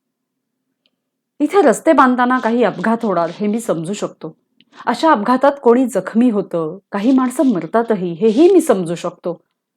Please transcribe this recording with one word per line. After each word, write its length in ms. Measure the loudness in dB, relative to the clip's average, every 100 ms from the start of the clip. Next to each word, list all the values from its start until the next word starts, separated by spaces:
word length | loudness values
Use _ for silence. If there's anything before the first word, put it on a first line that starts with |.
| _ _ _ _ _ _ _ _ _ _ _ _ _ -6
इथे 220 | -2 2
रस्ते 300 | 2 2 2
बांधताना 460 | 4 4 2 0 0
काही 260 | -2 0
अपघात 340 | 0 -2 -2 -2
होणार 280 | -2 -2 -4
हे 140 | -4 -4
मी 140 | -4
समजू 320 | -4 -4 -6
शकतो. 440 | -8 -8 -10 -18 -18 _ _ _ -10 -6
अशा 260 | -2 2
अपघातात 400 | 2 2 2 2 2
कोणी 240 | 2 2 2
जखमी 440 | -4 -4 0 2
होतं, 480 | 0 -4 -6 -6 -10 _
काही 200 | -4 0
माणसं 320 | 2 2 0
मरतातही, 680 | 0 0 -2 -2 -2 -2 -4
हेही 400 | -2 0 4 4
मी 80 | 4
समजू 340 | 2 0 -2
शकतो. 480 | -6 -10 -10 -10 -10 _ _ _